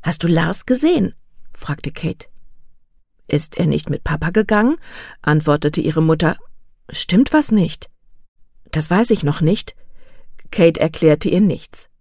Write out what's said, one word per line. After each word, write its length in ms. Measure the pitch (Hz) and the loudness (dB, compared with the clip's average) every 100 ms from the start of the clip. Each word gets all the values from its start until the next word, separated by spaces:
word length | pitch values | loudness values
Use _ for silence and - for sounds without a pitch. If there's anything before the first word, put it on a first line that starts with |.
„Hast 200 | - 170 | -4 -2
du 40 | 170 | 0
Lars 400 | 165 165 190 - | 2 0 -4 -2
gesehen?“, 480 | 254 320 349 190 - - - - - | 0 2 2 0 -4 -20 -18 -16 -12
fragte 360 | - 147 143 | -8 -6 -8
Kate. 360 | - 160 - - - - - - - _ _ _ _ _ | -8 -8 -8 -14 -18 -18 -20 -20 -20 _ _ _ _ _
„Ist 300 | 147 - - | -2 -2 -2
er 80 | 165 | -2
nicht 240 | 147 - | -2 -4
mit 140 | - | -6
Papa 260 | - 156 156 | -4 -4 0
gegangen?“, 480 | 185 208 208 226 320 - - - - | 0 2 2 2 0 -6 -18 -20 -8
antwortete 580 | - 151 156 147 151 151 | 0 0 2 2 0 2
ihre 220 | 151 156 | 2 4
Mutter. 340 | 160 160 156 - - - - _ - | 2 4 2 -2 -10 -20 -20 _ -14
„Stimmt 420 | - - 180 269 | -10 0 2 4
was 180 | 302 294 | 2 2
nicht?“ 380 | 214 170 - - _ _ - - _ - - - | 2 0 -4 -18 _ _ -20 -20 _ -20 -20 -8
„Das 200 | 156 151 | -4 2
weiß 180 | 175 165 | 2 4
ich 140 | 214 | 2
noch 180 | 147 147 | 0 0
nicht.“ 340 | 151 208 - - - - - - - - - | 0 0 -4 -16 -18 -16 -18 -18 -16 -16 -10
Kate 280 | - 170 160 | 4 4 4
erklärte 500 | 160 - 160 151 - | -4 2 2 4 2
ihr 120 | 180 | 2
nichts. 480 | 202 - - - - _ | 2 0 -10 -16 -16 _